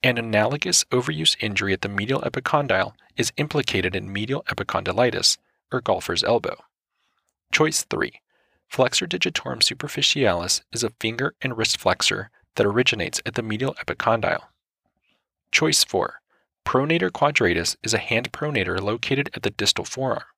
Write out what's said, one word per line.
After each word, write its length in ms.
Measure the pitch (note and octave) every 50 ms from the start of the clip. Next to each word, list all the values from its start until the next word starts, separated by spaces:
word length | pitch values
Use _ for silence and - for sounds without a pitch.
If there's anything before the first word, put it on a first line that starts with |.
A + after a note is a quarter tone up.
An 160 | - C3 B2 A#2+
analogous 640 | A2+ A2+ A2 G#2 G#2+ A2 C#3+ D3 - F3+ F3 - - _
overuse 460 | - B2+ B2 D3 D#3 D3+ D#3+ D#3 - -
injury 320 | - G#2+ G2+ F#2+ G2+ G2
at 80 | F#2+ F#2+
the 80 | - G2+
medial 320 | G2+ G2+ G#2 A#2 C3+ -
epicondyle 720 | - - - - - - - D3 C#3+ B2+ - F#2+ F#2+ G#2 - _ _ _ _
is 160 | - A#2 - -
implicated 580 | - D3 D3 - D3 C3 - - G2+ F2+ F#2+ F2+
in 180 | F#2+ G#2 G2
medial 300 | G2 G2+ G#2+ A#2 C3+ C#3+ - -
epicondylitis, 880 | - - G2+ - - F2+ - - - G#2+ B2 B2 - - - - - _ _ _ _ _ _ _
or 80 | - B2
golfer's 440 | - - G2+ - - - F2+ E2+ -
elbow. 320 | - A#2 A#2 - - - - - _ _ _ _ _ _ _ _ _ _ _ _ _ _ _ _ _
Choice 320 | - - D#3 D#3 D3+ - -
three. 360 | _ - - - - - - _ _ _ _ _ _ _ _ _ _
Flexor 380 | - - B2+ A#2+ - - F#3
digitorum 540 | E3+ F3+ F#3 - F3+ D#3+ - - C3 B2+ A2+
superficialis 1000 | - - - - - C#3+ - - C#3 - - D3 C3 G#2 F2 F2 F2 F#2 - - _ _
is 100 | - A#2
a 100 | A#2 G#2+ _ _
finger 340 | - A2 A2+ A#2 B2+ D#3+ _ _
and 160 | - C3+ B2
wrist 220 | A2+ A2 - - -
flexor 520 | - F#2 - - - - - G2+ G2 - _ _ _ _ _
that 100 | - A2
originates 540 | G2+ G2+ A#2+ B2+ - B2 G#2+ F2 D#2 - - -
at 100 | - A2
the 80 | -
medial 320 | A2+ A2 G#2+ G#2+ C3 C3+ -
epicondyle. 720 | - - - - - - A#2 A2+ A2+ A#2+ - - - - _ _ _ _ _ _ _ _ _ _ _ _ _ _ _ _ _ _ _ _ _
Choice 320 | - - D#3 D#3+ D3 - -
four. 360 | - - F#2+ - - - - _ _ _ _ _ _ _ _ _
Pronator 460 | - - B2+ C#3 D#3 E3 E3+ F#3 -
quadratus 640 | - - D3+ D3 C#3+ - A2 F2+ E2+ E2 E2+ - - _
is 120 | - A2 A2+
a 40 | A2
hand 340 | - - A#2 A2+ B2 -
pronator 480 | - - D3 D3+ D3 A2+ F#2 F2+ F2+ F#2
located 500 | F#2+ G2+ A2+ A#2+ - - C3+ C3+ C#3+ - -
at 80 | -
the 80 | - G2+
distal 340 | - - G2+ - - - -
forearm. 400 | - - B2+ C3+ C3 - - - - _